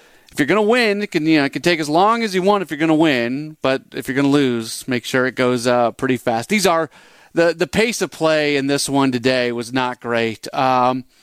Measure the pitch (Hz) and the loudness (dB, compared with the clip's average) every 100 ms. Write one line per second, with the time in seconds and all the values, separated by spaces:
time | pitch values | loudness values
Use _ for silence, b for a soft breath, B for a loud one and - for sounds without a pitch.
0 | b b b - 139 196 208 247 226 202 | b b b -4 0 2 2 2 2 -2
1 | 208 175 156 160 139 139 175 165 147 156 | -2 -2 2 2 2 -2 -2 0 0 2
2 | 202 233 226 185 185 202 180 147 160 156 | 2 2 0 0 2 0 -2 -4 0 4
3 | 160 127 117 131 156 156 135 131 - - | 4 2 0 -4 -8 -6 -2 -2 -4 -12
4 | 131 131 143 143 135 117 113 - - 123 | -6 0 2 4 2 0 -6 -10 -6 -6
5 | - 131 127 117 127 123 120 123 117 - | -2 0 0 0 0 0 2 2 2 0
6 | 131 127 - 113 117 214 190 165 156 b | -2 -2 0 -2 -2 0 2 0 -2 b
7 | b b b - 170 165 170 185 233 - | b b b 0 0 0 -2 0 -2 -2
8 | 165 - 160 156 147 143 135 139 - 139 | -6 -2 0 0 0 0 0 -2 0 0
9 | 135 123 120 127 120 117 117 131 127 123 | 0 0 0 0 0 -4 -4 -4 -4 -4
10 | 120 117 113 107 - 147 131 127 123 127 | -4 -2 -2 -4 -8 -2 0 2 2 0
11 | 123 b | -6 b